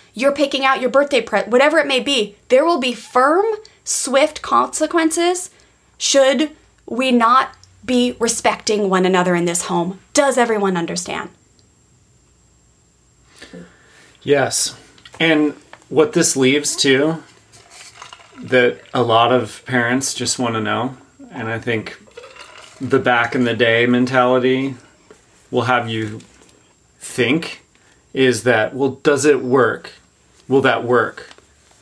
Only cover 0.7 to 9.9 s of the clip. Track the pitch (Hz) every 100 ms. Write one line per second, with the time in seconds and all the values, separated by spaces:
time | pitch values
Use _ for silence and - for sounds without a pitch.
0.7 | 254 247 269 285 240 226 208 214 247 285
1.7 | 311 285 254 254 269 208 - - 254 320
2.7 | 339 247 220 - 247 269 339 440 427 -
3.7 | _ - - - 269 302 - - 240 -
4.7 | - 311 330 320 320 349 359 - _ _
5.7 | _ _ - - 277 262 254 208 - _
6.7 | _ - 233 262 247 226 254 - - _
7.7 | _ 202 247 247 247 233 - 226 196 -
8.7 | 208 196 185 180 185 180 175 175 170 -
9.7 | 175 170